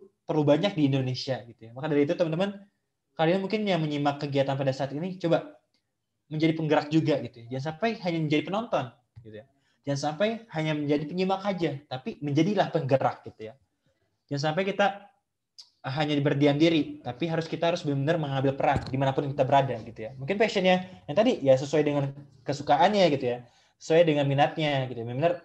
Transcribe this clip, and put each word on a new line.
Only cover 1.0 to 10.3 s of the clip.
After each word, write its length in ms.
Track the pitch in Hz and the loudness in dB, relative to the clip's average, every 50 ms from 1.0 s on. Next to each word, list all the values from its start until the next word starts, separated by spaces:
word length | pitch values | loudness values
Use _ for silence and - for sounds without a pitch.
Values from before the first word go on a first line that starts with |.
| 131 127 127 - - 139 127 113 110 | 0 -2 -4 -6 -6 -6 -6 -6 -8
gitu 160 | 120 113 - 113 | -12 -20 -20 -20
ya. 80 | 113 117 | -18 -12
Maka 160 | 131 139 156 | -10 -4 0
dari 160 | 151 147 143 | 2 2 2
itu 80 | 143 175 | 2 2
teman-teman, 400 | 175 180 160 160 160 190 202 202 - - - _ _ _ _ _ _ _ _ _ - | 0 -2 -2 0 -2 -2 -4 -4 -8 -16 -20 _ _ _ _ _ _ _ _ _ -2
kalian 240 | 160 160 180 196 190 | 0 2 2 0 0
mungkin 240 | 185 208 214 214 | -2 -2 -2 -2
yang 160 | 202 185 165 156 | 0 0 0 0
menyimak 400 | 151 147 143 143 143 139 147 156 | -2 -2 0 0 -2 -2 -2 -4
kegiatan 320 | 147 135 139 135 135 139 | -2 0 0 0 0 0
pada 160 | 135 143 135 | 0 -2 -2
saat 240 | 131 - 143 127 131 | -2 -2 -4 -6 -6
ini, 240 | 147 170 190 185 185 | -6 -8 -8 -8 -6
coba 400 | - 170 165 147 - - - - _ _ _ _ _ _ _ _ _ _ _ _ _ _ | 0 0 0 0 0 -4 -14 -20 _ _ _ _ _ _ _ _ _ _ _ _ _ _
menjadi 240 | 151 156 156 160 160 | -4 0 0 0 0
penggerak 320 | 160 160 147 151 151 147 147 156 | 0 0 2 2 2 2 2 2
juga 240 | 160 143 143 147 131 120 | 2 2 2 0 0 -2
gitu 160 | 117 - 120 117 | -6 -12 -18 -14
ya. 160 | 117 127 131 | -10 -8 -6
Jangan 60 | 135 156 156 | -6 -8 -6
sampai 240 | - - 233 220 - - | -4 -4 -4 -4 -2 -4
hanya 120 | 180 170 165 160 | -4 -2 -2 0
menjadi 200 | 151 156 151 151 | 0 0 0 0
penonton 480 | 156 185 214 233 233 - 160 131 123 - _ _ _ _ - - | -2 -4 -4 -4 -2 -2 -2 -4 -4 -8 _ _ _ _ -20 -20
gitu 160 | 110 107 104 107 | -18 -18 -18 -20
ya. 40 | _ _ _ _ _ _ _ _ | _ _ _ _ _ _ _ _
Jangan 160 | 143 139 139 | -6 -4 -2
sampai 280 | 147 147 156 156 202 220 | -2 -4 -2 0 -2 -2